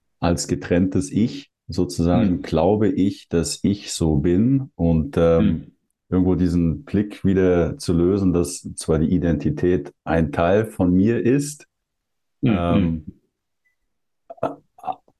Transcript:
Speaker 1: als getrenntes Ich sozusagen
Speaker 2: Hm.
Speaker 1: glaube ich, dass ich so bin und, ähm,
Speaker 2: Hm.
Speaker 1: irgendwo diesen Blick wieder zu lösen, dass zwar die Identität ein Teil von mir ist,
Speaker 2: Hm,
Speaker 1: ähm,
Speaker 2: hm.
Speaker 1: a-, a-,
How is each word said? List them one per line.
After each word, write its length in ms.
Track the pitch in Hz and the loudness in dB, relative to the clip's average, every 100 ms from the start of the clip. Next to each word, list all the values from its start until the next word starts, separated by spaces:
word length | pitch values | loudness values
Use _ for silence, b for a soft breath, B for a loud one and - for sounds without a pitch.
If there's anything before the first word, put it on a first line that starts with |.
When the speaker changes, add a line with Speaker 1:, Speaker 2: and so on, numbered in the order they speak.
| _ _ | _ _
Speaker 1:
als 280 | 85 85 - | -2 -2 -2
getrenntes 600 | 90 - 90 95 95 - | -6 0 0 2 -2 -2
Ich 400 | 87 170 - - _ - | -2 -2 -4 -16 _ -10
sozusagen 600 | 92 90 - 85 90 101 | -4 -4 0 2 2 2
Speaker 2:
Hm. 140 | 87 | -2
Speaker 1:
glaube 460 | - 78 87 104 104 | -2 0 2 2 0
ich, 380 | 90 98 - - | 0 -2 -4 -4
dass 300 | 85 82 - | -2 -2 -2
ich 280 | 92 101 - | -2 -2 -6
so 240 | - 80 73 | -2 0 2
bin 540 | 85 90 120 139 135 - | 2 2 2 0 -2 -2
und, 400 | 85 80 71 82 | 0 2 0 2
ähm, 240 | 82 82 | 4 4
Speaker 2:
Hm. 320 | - 78 - _ _ _ _ | 2 0 -8 _ _ _ _
Speaker 1:
irgendwo 260 | 92 92 85 | 0 2 2
diesen 480 | 90 87 82 76 | 0 2 0 -2
Blick 400 | - 98 104 - | -2 -2 -2 -2
wieder 520 | 95 95 92 87 80 76 | 0 2 4 4 0 -4
zu 140 | - | -2
lösen, 400 | 85 87 101 95 | 2 2 2 2
dass 300 | 85 85 - 71 - | 2 -2 -6 -14 -10
zwar 240 | - 80 | -2 0
die 120 | 78 | 2
Identität 800 | 90 87 76 78 73 87 90 - _ | 0 0 -2 -2 -2 0 0 -4 _
ein 260 | - 82 78 | -4 -2 0
Teil 360 | 80 85 101 107 | 0 2 2 0
von 260 | - 90 | -2 0
mir 280 | 92 107 117 | 2 2 2
ist, 460 | 117 139 143 - - _ _ _ _ _ _ _ | 0 0 -2 -10 -20 _ _ _ _ _ _ _
Speaker 2:
Hm, 100 | 127 98 | -2 0
Speaker 1:
ähm, 260 | 85 85 | 2 2
Speaker 2:
hm. 200 | 85 80 - - _ _ _ _ _ _ _ _ _ _ _ - | 0 -4 -8 -20 _ _ _ _ _ _ _ _ _ _ _ -8
Speaker 1:
a-, 160 | - - _ _ | -8 -8 _ _
a-, 220 | - - _ | -12 -12 _